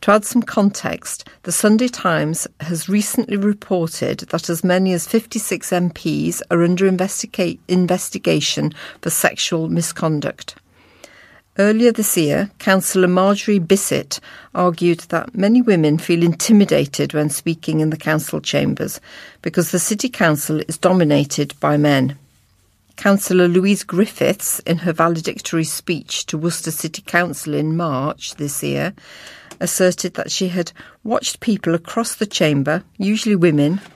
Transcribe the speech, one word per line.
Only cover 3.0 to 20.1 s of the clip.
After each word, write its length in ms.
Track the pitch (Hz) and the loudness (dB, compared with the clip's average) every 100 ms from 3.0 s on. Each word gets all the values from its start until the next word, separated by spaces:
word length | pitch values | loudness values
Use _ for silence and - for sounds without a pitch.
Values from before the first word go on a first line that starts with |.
| 208 - - 202 | 0 -2 -2 0
reported 840 | 202 208 - 185 165 - - - - | 0 -2 -2 -2 -2 -4 -6 -6 -6
that 200 | 165 - | -6 -4
as 140 | 165 | -2
many 300 | 180 180 190 | 2 2 2
as 140 | 175 - | 0 0
fifty-six 640 | 226 - 220 - 180 - | -2 -2 -6 -6 -6 -2
M 160 | 180 175 | 0 -2
Ps 520 | - 170 147 160 170 - | -2 -4 -2 -2 -4 -2
are 120 | 170 | 2
under 260 | 170 180 196 | 2 4 2
investiga-, 680 | 185 190 - - - 175 - - | 2 -2 -6 -8 -4 -4 -4 -2
investigation 1040 | 185 180 185 - - 175 156 - - 151 - - - | 2 2 0 -4 -4 0 0 0 -2 -4 -6 -16 -10
for 80 | 170 | -6
sexual 580 | - - - - 165 160 | 0 -2 -2 -4 -2 -2
misconduct. 880 | 170 165 - 160 151 147 - - - _ _ _ _ - - - - _ - | -2 -2 -2 -2 -2 -4 -8 -14 -18 _ _ _ _ -20 -20 -20 -20 _ 0
Earlier 340 | 202 220 240 | 2 4 4
this 240 | 226 208 - | 4 0 2
year, 340 | 147 147 202 - | 2 2 -2 -2
Councillor 500 | - 190 - 190 180 | 2 2 2 2 4
Marjorie 500 | 180 196 202 - 208 | 4 4 2 0 0
Bissett 600 | 165 196 - 139 - - - - - - | 2 2 2 -4 -4 -10 -12 -20 -10 -2
argued 440 | 180 165 175 165 - | 0 2 0 0 -2
that 260 | 165 - - | -6 -4 0
many 260 | 196 247 | 4 4
women 360 | 240 185 156 156 | 4 4 4 2
feel 260 | - 170 | 2 2
intimidated 880 | 170 165 - 214 196 147 139 - 147 | 2 2 4 6 6 4 0 -2 -2
when 160 | 151 151 | 0 -2
speaking 520 | - 165 165 - 156 | -2 -4 -4 -2 0
in 80 | 156 | 0
the 80 | 156 | -2
council 420 | 156 156 - 156 | -2 -2 -2 -6
chambers 640 | - 147 143 143 156 - - - - - | -2 0 0 -2 -4 -8 -16 -20 -20 -10
because 300 | 165 175 165 | -4 -2 0
the 80 | 180 | 0
City 280 | - 214 | -2 -4
Council 540 | 254 | -4